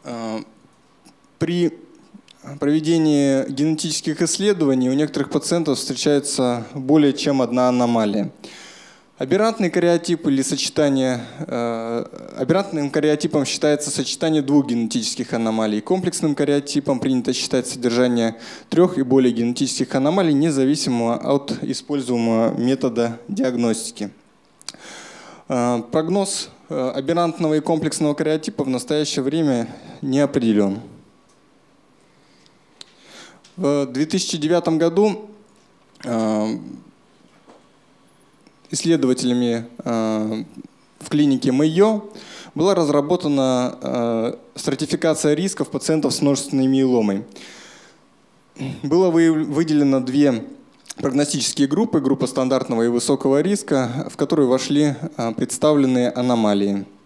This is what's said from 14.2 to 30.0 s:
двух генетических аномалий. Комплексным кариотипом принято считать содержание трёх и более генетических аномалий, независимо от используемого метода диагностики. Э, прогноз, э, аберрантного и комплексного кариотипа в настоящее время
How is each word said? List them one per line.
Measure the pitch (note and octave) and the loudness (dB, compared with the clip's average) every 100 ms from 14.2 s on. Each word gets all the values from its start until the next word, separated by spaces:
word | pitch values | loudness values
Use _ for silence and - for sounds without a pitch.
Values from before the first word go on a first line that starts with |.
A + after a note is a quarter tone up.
| E3 D#3 | 0 0
двух | C3+ D3 B2+ | 2 2 2
генетических | A#2 A2+ B2 G#2+ - A#2+ | 0 0 -2 -4 -6 -4
аномалий. | A#2+ A2+ A2 A2 G#2+ | -2 0 0 0 -2
Комплексным | - F#3 F3+ - D#3+ | 0 -2 0 -2 -2
кариотипом | C#3+ C#3+ C#3+ C#3+ D3 C#3+ C3 | 0 0 0 0 -4 0 -2
принято | C3+ B2+ A#2 | 0 0 0
считать | B2+ - C3 A#2+ | -4 -2 -2 -2
содержание | B2+ A#2+ A#2 B2 A#2+ A2+ A2+ - - - | -4 0 2 2 2 0 -4 -16 -20 -4
трёх | - F3+ - | 2 2 2
и | |
более | C3 C3 B2+ | 2 4 4
генетических | A2+ A#2 A#2+ C3+ - C3 | 2 -2 -2 -4 -2 -2
аномалий, | C#3 C#3 F#3 E3+ | 0 2 2 2
независимо | C#3+ D#3+ C#3 C3 D3+ - B2 A#2 A#2 | 2 2 2 2 0 0 0 0 -2
от | - C#3 C#3 A2+ | 0 0 0 -8
используемого | - C3 - C#3+ B2 A#2+ A#2 A2+ A#2 - | -6 -8 -4 -6 -2 0 2 2 2 0
метода | A#2+ C3 C3 A2+ A#2 A#2 - | 0 0 0 0 -2 -4 -8
диагностики. | G2+ C3 A#2+ A#2 A2 - - G2+ - _ _ _ _ - - - - - - - - - | -2 -2 0 0 -2 -4 -10 -12 -12 _ _ _ _ -20 -20 -20 -20 -20 -20 -20 -20 -6
Э, | C3 A#2+ A#2+ A2+ | -2 0 0 0
прогноз, | D#3 D#3+ G3 G3 - - - _ | -2 0 0 -2 -4 -10 -16 _
э, | D3+ B2+ C#3 | -4 -4 -4
аберрантного | C3+ E3+ E3+ E3 D#3+ | -2 0 0 0 0
и | D#3 | 0
комплексного | D3+ E3 D#3 - D3+ D3 | 0 0 -2 0 -2 0
кариотипа | D#3 D#3 D#3 - | 0 -2 -4 -6
в | C3+ | -2
настоящее | B2+ - D3+ D3 - | -2 -2 -2 -2 -2
время | C3+ D#3+ D3+ B2 A2+ - - - | -2 0 2 0 -2 -10 -20 -10